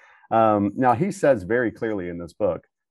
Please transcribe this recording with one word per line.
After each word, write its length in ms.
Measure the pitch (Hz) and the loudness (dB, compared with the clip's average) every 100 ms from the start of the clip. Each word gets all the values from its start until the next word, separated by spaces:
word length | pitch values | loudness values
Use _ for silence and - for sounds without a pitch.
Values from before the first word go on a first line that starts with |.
| _ _ _ | _ _ _
Um, 440 | 113 110 107 101 98 | 2 4 4 0 0
now, 180 | 127 | 2
he 180 | 113 196 | 2 0
says 300 | - 151 127 | 0 0 0
very 280 | 90 117 120 | 0 -2 -2
clearly 380 | - 117 104 87 | -4 -6 -6 -6
in 100 | 87 | -10
this 140 | 85 | -12
book, 320 | - 101 80 - _ _ | -4 -4 -4 -8 _ _